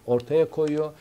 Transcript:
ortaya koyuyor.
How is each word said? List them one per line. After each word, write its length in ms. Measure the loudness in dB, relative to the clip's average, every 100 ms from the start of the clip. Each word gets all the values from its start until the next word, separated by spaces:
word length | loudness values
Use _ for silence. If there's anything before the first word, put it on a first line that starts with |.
| -2
ortaya 440 | 0 2 0 0
koyuyor. 420 | 0 -2 -2 -4 -8